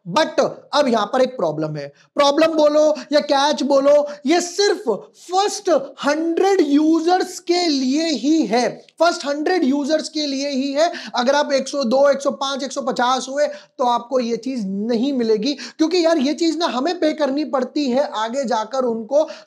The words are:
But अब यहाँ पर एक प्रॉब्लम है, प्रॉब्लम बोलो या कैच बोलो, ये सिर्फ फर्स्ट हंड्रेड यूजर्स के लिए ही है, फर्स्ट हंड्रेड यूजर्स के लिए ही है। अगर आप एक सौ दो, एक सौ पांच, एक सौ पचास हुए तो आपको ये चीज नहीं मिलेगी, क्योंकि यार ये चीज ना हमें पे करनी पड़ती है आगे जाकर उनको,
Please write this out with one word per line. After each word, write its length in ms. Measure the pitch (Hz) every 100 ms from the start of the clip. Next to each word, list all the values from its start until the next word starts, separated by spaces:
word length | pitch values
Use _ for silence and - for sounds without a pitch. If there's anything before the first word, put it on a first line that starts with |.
| 175
But 460 | 226 311 311 202 - -
अब 140 | 277 277
यहाँ 180 | 226 202
पर 160 | 262
एक 80 | 254
प्रॉब्लम 460 | 254 170 151 156 151
है, 180 | 143 - _ 277
प्रॉब्लम 380 | 285 285 320
बोलो 440 | 311 302 302 302 302 247
या 100 | 294
कैच 420 | 294 277 294 -
बोलो, 440 | 277 277 277 294 285 - 262
ये 160 | 349
सिर्फ 720 | 349 - 415 349 247 190 - _
फर्स्ट 760 | - 370 403 403 359 302 - -
हंड्रेड 580 | 262 302 330 339 381 381
यूजर्स 800 | 285 285 311 330 320 370 - -
के 280 | - 349 349
लिए 400 | 277 254 285 330
ही 380 | 254 262 320 220
है, 400 | 233 220 - - -
फर्स्ट 260 | 330 339 277
हंड्रेड 380 | 294 311 370
यूजर्स 460 | 262 285 277 311 -
के 160 | 302 294
लिए 240 | 269 285
ही 220 | 269 277
है। 200 | 277 339 - 233 233
अगर 200 | 247 285
आप 180 | 285
एक 140 | 269 262
सौ 160 | 285
दो, 260 | 247 262 285
एक 120 | 269
सौ 100 | 277
पांच, 320 | 269 277 277
एक 80 | 262
सौ 100 | 285
पचास 440 | 247 233 247 262 254
हुए 180 | 269 294
तो 360 | 285 - -
आपको 360 | 247 240 233 262
ये 180 | 233 233
चीज 300 | 254 262 190
नहीं 460 | 196 220 233 269
मिलेगी, 400 | 262 226 214 247
क्योंकि 520 | 294 - - 320 359 330
यार 120 | 330
ये 160 | 262
चीज 240 | 302 330 302
ना 100 | 330
हमें 320 | 247 302 359
पे 140 | 311
करनी 320 | 311 285 277 294
पड़ती 440 | 269 247 302 277
है 220 | 247 294 214
आगे 300 | 226 262 247
जाकर 380 | 226 214 262
उनको, 460 | 254 226 220 285 311 -